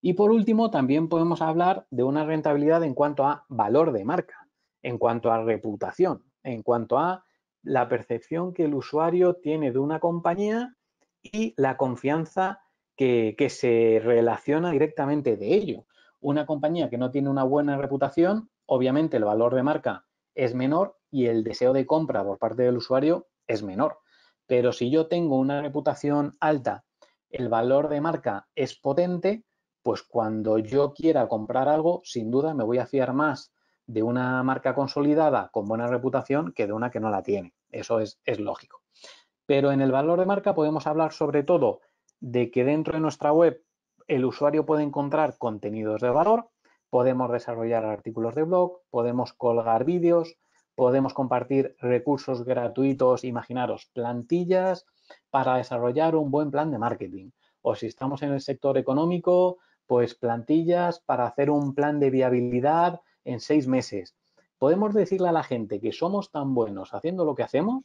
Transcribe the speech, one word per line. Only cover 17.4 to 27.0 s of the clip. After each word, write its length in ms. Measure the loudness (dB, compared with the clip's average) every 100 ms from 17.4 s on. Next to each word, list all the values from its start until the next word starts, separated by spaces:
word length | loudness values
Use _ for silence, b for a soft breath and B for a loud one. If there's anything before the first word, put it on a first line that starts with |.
buena 320 | 2 2 2 0
reputación, 720 | -2 0 0 2 2 2 -4 _ -2
obviamente 500 | 0 2 2 2 2
el 80 | 2
valor 300 | 2 2 2
de 80 |
marca 420 | 0 0 -2 -6 _ _ _ -4
es 180 | -2
menor 440 | 0 0 0 0 -4 _
y 160 | 0 2
el 180 | 2
deseo 300 | -2 0 2
de 140 | 2 2
compra 360 | 0 0 -4
por 140 | -4 -2
parte 240 | -4 0
del 160 | 0 0
usuario 500 | 0 0 2 0 -4 _ -6
es 160 | -6
menor. 340 | -4 -2 -2 -4 b b b b _
Pero 260 | 2 2
si 200 | 0 0
yo 160 | 0 0
tengo 320 | 0 0 0
una 240 | 0 -2
reputación 680 | -4 -4 -4 -2 -2 0 -2 -2
alta, 460 | 0 0 -2 -6 _ _